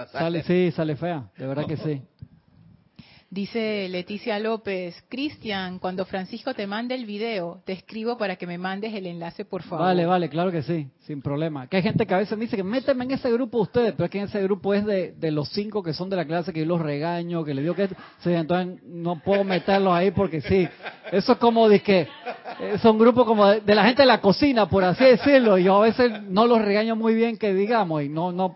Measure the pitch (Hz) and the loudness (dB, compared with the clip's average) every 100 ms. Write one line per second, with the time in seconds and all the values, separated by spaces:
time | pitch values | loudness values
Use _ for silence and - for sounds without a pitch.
0 | 123 135 165 170 139 180 180 - 156 139 | -10 -6 -4 -2 0 2 2 0 -4 -4
1 | 170 160 110 - 135 139 165 147 156 139 | -6 -8 -10 -12 -8 -6 -6 -6 -6 -6
2 | 113 _ - _ _ _ - - _ - | -10 _ -20 _ _ _ -20 -20 _ -20
3 | - _ _ 190 196 226 220 208 185 180 | -20 _ _ -8 -6 -4 -4 -4 -6 -8
4 | 180 208 233 208 220 220 202 190 175 - | -8 -8 -6 -4 -4 -4 -6 -6 -8 -12
5 | _ 240 285 - 220 196 185 180 185 185 | _ -8 -8 -8 -8 -8 -8 -8 -6 -6
6 | 185 190 185 226 269 254 196 214 247 254 | -6 -8 -8 -10 -10 -8 -6 -6 -6 -8
7 | 220 208 233 208 170 185 - 185 - 220 | -8 -8 -6 -6 -6 -10 -10 -12 -12 -8
8 | 220 233 202 180 175 175 185 196 220 214 | -6 -4 -6 -6 -8 -8 -6 -6 -8 -8
9 | 180 170 170 - 202 185 - 160 180 180 | -10 -10 -12 -12 -10 -10 -8 -2 2 2
10 | 170 185 156 151 185 170 131 170 139 - | 2 2 0 -2 -2 -2 -4 -4 -6 -14
11 | - 143 143 143 165 143 127 185 202 214 | -14 -10 -6 -4 -4 -6 -4 -2 0 0
12 | 190 185 208 214 233 202 185 254 285 254 | 0 0 0 -4 -4 -4 -4 -2 -2 -2
13 | 254 269 254 233 240 240 180 240 226 - | -4 -4 -2 -2 0 -2 0 0 0 0
14 | 175 196 196 208 190 196 196 202 208 190 | -4 -4 -6 -2 -2 -2 0 0 0 -2
15 | 165 - 156 151 143 202 208 208 170 147 | -4 -4 -2 -2 -4 -6 -4 -4 -6 -6
16 | 185 185 147 170 170 160 156 175 151 143 | -4 -4 -2 -4 -4 -4 -2 -2 -2 -4
17 | 165 175 170 170 151 135 156 175 196 180 | -4 -6 -6 -6 -4 -4 -4 -2 -4 -6
18 | - _ 175 170 156 180 180 - - 170 | -18 _ -2 -2 0 -2 -2 -10 -16 -8
19 | 170 160 185 202 196 175 - 196 190 170 | -6 -4 0 0 2 -2 0 2 2 2
20 | 190 196 190 156 - 190 170 - 190 - | 2 0 -2 -2 0 0 0 -4 -16 -16
21 | - 196 262 240 233 226 220 202 - 190 | -4 0 2 2 4 4 6 6 4 2
22 | 135 - - - - - 190 208 226 220 | 0 -6 -14 -12 -14 -10 -6 2 4 8
23 | 233 240 226 220 202 214 208 208 208 262 | 6 6 4 6 6 4 4 4 6 6
24 | 262 190 196 - 294 233 190 196 180 170 | 6 6 4 4 2 2 2 2 2 6
25 | 262 233 277 269 220 185 185 202 220 220 | 6 6 6 6 6 4 6 6 4 4
26 | 247 214 202 185 240 233 208 202 226 220 | 0 0 -2 2 4 4 2 0 0 0
27 | 220 226 233 214 208 190 202 233 180 156 | 0 2 0 0 -2 0 2 0 0 -2
28 | 143 156 180 175 185 | -4 -4 -4 -2 -4